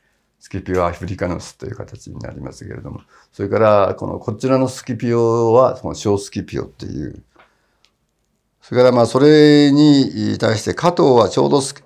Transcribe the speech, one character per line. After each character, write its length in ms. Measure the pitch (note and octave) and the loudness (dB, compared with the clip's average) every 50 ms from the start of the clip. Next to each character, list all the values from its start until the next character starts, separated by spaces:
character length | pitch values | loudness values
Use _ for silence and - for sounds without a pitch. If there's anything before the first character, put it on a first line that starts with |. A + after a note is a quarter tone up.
| _ _ _ _ _ _ _ _ | _ _ _ _ _ _ _ _
ス 60 | _ - | _ -14
キ 140 | - G2 | -14 -12
ピ 100 | - - F#2 | -8 -4 -4
オ 120 | F2+ F2 | -2 -2
ア 80 | E2+ E2+ | -2 -4
フ 120 | - G2+ | -8 -10
リ 120 | F2+ G2 F2+ | -12 -10 -8
カ 100 | - F2+ | -6 -8
ヌ 100 | F2 F2 | -8 -8
ス 160 | - - - - | -12 -16 -20 -16
と 80 | - | -16
い 60 | - | -16
う 40 | - | -14
形 320 | - - - - - - - | -14 -16 -18 -18 -20 -20 -20
に 100 | - - | -18 -16
な 120 | A2+ - | -16 -16
り 80 | - C#2 | -16 -16
ま 140 | C2+ C2 C2 | -16 -18 -18
す 120 | - - | -18 -18
け 80 | - A1+ | -18 -18
れ 60 | A#1 | -16
ど 100 | - - | -16 -16
も、 100 | - - _ _ _ _ _ _ _ | -18 -18 _ _ _ _ _ _ _
そ 100 | - G2+ | -10 -8
れ 60 | G2 | -4
か 100 | G#2 G#2 | -2 0
ら、 360 | A2 G#2+ G#2+ G2+ G2 F#2+ F#2+ | 2 4 4 4 2 0 -2
こ 120 | - G2 G2 | -6 -8 -10
の、 120 | F2 F#2 | -10 -10
こ 120 | - - G#2+ | -8 -10 -10
ち 140 | G#2+ - C3 | -6 -2 0
ら 100 | C3 C3 | 0 0
の 120 | C3 B2+ | 0 -2
ス 140 | - - - | -6 -10 -10
キ 120 | - B2 | -10 -10
ピ 180 | A2 - A#2+ A#2 | -6 -4 -4 -2
オ 380 | A#2 A#2 A2+ A2+ A#2 A#2 A2+ | 0 0 0 0 0 0 2
は、 240 | A2 B2 C3 A#2 - | 4 4 4 2 0
そ 100 | - - E2 | -4 -10 -12
の 40 | D2 | -10
小 240 | - - G#2+ G2+ G2 | -6 -4 -2 -2 -2
ス 120 | - - | -4 -8
キ 140 | - G#2 F2 | -10 -12 -10
ピ 160 | - - C2 | -10 -10 -10
オ 60 | - | -10
っ 20 | - | -12
て 160 | - - D#2 | -14 -16 -16
い 200 | - - C#2 D2+ B1 | -12 -12 -10 -12 -12
う。 160 | - - - _ _ _ _ _ _ _ _ _ _ _ _ _ _ _ _ _ _ _ _ _ _ _ _ _ _ _ | -14 -16 -20 _ _ _ _ _ _ _ _ _ _ _ _ _ _ _ _ _ _ _ _ _ _ _ _ _ _ _
そ 120 | _ - A#2+ | _ -4 0
れ 80 | B2 | 2
か 80 | B2 B2+ | 4 4
ら、 60 | B2 | 4
ま 60 | B2 | 4
あ、 40 | A#2 | 2
そ 140 | A2 - C3 | 2 2 2
れ 540 | C#3 D3 D3+ D3+ D3+ D3+ D3 D3 D3 C#3+ C#3 | 4 6 6 6 6 6 6 6 4 4 4
に 640 | D3 D3+ D3+ C#3+ C#3 C3 G#2+ D#2 G#2+ G#2+ G#2+ G#2 F#2+ | 4 4 4 6 4 2 0 -2 -6 -4 -4 -4 -2
対 180 | - A2 A2 G#2+ | -2 -2 -2 -2
し 60 | - | -4
て、 100 | G2+ F2+ | -6 -6
加 180 | - - F3 | -2 -2 -2
藤 180 | F3 - E3+ D3 | 0 2 2 4
は 180 | B2+ A#2+ G#2+ F#2 | 4 4 4 2
ち 120 | - C3+ | 2 0
ょ 80 | C#3 C#3+ | 0 2
う 20 | |
ど 100 | C#3+ C#3+ | 0 0
ス-、 160 | C3 - - - _ | -2 -4 -10 -16 _